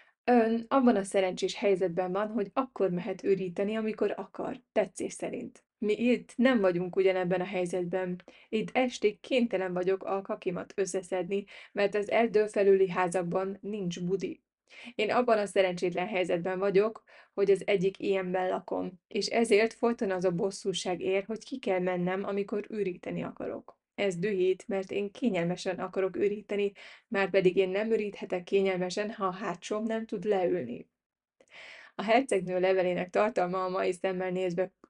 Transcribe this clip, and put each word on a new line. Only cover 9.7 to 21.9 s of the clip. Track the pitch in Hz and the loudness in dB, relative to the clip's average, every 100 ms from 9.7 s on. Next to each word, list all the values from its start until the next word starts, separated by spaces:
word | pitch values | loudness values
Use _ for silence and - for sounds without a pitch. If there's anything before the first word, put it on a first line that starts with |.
vagyok | 180 185 190 | 0 0 0
a | - 196 | -2 -4
kakimat | 196 165 190 180 196 - | -4 -6 -6 -6 -6 -4
összeszedni, | 190 190 185 185 175 196 196 - - | -2 -4 -4 -4 -2 -4 -6 -14 -8
mert | 202 202 | 0 0
az | 208 202 | 0 2
erdő | 220 233 208 208 | 2 4 4 2
felüli | 202 196 190 190 | 4 6 6 4
házakban | 185 180 185 175 185 190 196 | 2 0 0 -2 -2 -2 -6
nincs | 196 208 180 180 | -8 -6 -6 -4
budi. | 175 190 - - _ _ _ - 240 | -2 -2 -4 -10 _ _ _ -20 -10
Én | - 214 | -4 0
abban | 240 247 214 | 2 2 2
a | 202 | 2
szerencsétlen | 202 185 175 180 180 185 | 2 2 0 -2 -2 -2
helyzetben | 190 180 180 185 185 | -2 0 0 -2 -2
vagyok, | 202 190 220 - _ - - | 2 4 2 -2 _ -20 -8
hogy | - 196 | 0 2
az | 185 175 | 2 2
egyik | 196 190 190 | 2 0 -2
ilyenben | 202 196 185 185 185 | -2 -2 0 -2 0
lakom, | 190 - 185 180 180 _ | -2 -4 -4 -4 -10 _
és | 214 196 | -6 -2
ezért | 233 226 202 226 | 0 4 4 4
folyton | - 233 233 202 | 0 -2 0 -2
az | 185 | 0
a | 185 | 0
bosszúság | 175 196 196 202 175 190 175 | 0 -2 -4 -6 -4 -4 -4
ér, | 185 196 | 0 -2
hogy | 190 220 | -2 -8
ki | - - | -10 -6
kell | 202 185 | -2 0
mennem, | 180 | 0